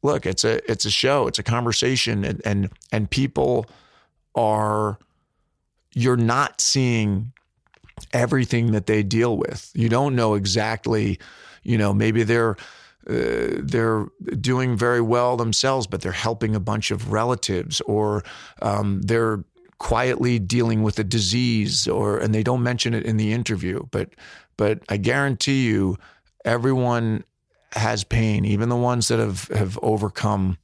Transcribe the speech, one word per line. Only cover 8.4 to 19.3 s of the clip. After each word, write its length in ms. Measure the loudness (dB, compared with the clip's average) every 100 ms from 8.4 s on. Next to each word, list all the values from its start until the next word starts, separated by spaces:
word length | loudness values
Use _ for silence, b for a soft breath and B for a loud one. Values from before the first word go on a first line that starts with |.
| 2 2 2
that 140 | 0 2
they 160 | 2
deal 340 | 2 2 2 2
with. 340 | -2 -6 -8
You 160 | 0 2
don't 260 | 2 2 2
know 180 | 2
exactly, 840 | 2 0 0 -2 -4 -2 0 0 -4 B B B B
you 120 | -2 2
know, 160 | 2
maybe 300 | 4 2 2
they're, 340 | 2 2 2 -2 B B B B -6
uh, 520 | -2 0 -2 -2 -4
they're 480 | -2 0 0 0 -4 _ -8 -4
doing 340 | 0 0 0
very 280 | 0 2 2
well 340 | 2 2 2 0
themselves, 500 | 0 0 0 0 -2
but 140 | -6
they're 120 | -6
helping 420 | -4 -4 -2 -2
a 60 | -2
bunch 300 | -2 -4 -2
of 220 | -4 -2
relatives, 680 | -2 0 -2 -2 -4 -4 -6
or, 420 | -2 0 0 -2 B B B B
um, 400 | -2 0 0 -2
they're 420 | 0 0 0